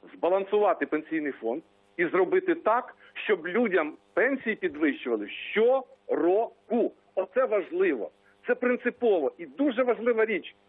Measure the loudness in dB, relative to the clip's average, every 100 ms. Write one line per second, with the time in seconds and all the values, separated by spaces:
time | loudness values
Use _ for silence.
0 | -20 -4 0 0 0 2 2 2 -2 -4
1 | -4 -6 -4 -6 -6 -6 -10 _ _ -4
2 | -2 0 2 2 0 0 2 0 -2 -18
3 | -20 -12 -4 -2 -2 -2 2 0 -2 -8
4 | _ 0 0 0 -4 -4 -4 0 -2 -2
5 | -4 -4 -4 -10 -6 2 4 2 -2 -20
6 | -4 0 2 2 0 -8 _ 0 0 -2
7 | _ -6 -2 0 2 0 -2 0 0 0
8 | -6 _ _ _ -4 0 0 0 -2 0
9 | 2 2 2 -4 -16 -2 0 2 0 0
10 | 0 0 0 -2 -6 -20